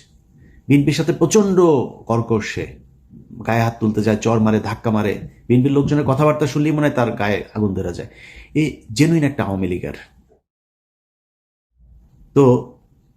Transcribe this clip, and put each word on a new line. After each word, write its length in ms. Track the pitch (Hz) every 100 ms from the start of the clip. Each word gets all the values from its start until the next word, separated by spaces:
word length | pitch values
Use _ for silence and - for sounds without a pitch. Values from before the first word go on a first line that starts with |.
| _ _ _ _ - - -
বিএনপির 260 | 143 143
সাথে 200 | 143 160
প্রচণ্ড 480 | 139 170 214 196 185 175 135 - - -
কর্কশ 480 | 117 117 110 - -
সে, 120 | 78 - - _ _ - - - 113
গায়ে 140 | 117
হাত 160 | 113 -
তুলতে 220 | 110 107
যায়, 160 | 107 107
চর 220 | 113 113
মারে, 200 | 110 107
ধাক্কা 320 | 104 113 117
মারে। 280 | 107 107 - - - -
বিএনপির 240 | 120 139
লোকজনের 340 | 139 139 147 143
কথাবার্তা 420 | 131 151 151 143
শুনলেই 240 | 147 151
মনে 100 | 151
হয় 140 | 147 135
তার 160 | 113
গায়ে 320 | 104 104 95 -
আগুন 200 | 107 104
ধরে 200 | 92 90
যায়। 140 | 87 - - - - -
এই 280 | 147 156 - -
জেনুইন 300 | 107 156 165
একটা 200 | 143 139
আওয়ামী 240 | 101 98 90
লীগার। 260 | 87 73 - - _ _ _ _ _ _ _ _ _ _ _ _ _ _ _ _ _ _ - _ _ _
তো 420 | 135 131 123 - - _ _ _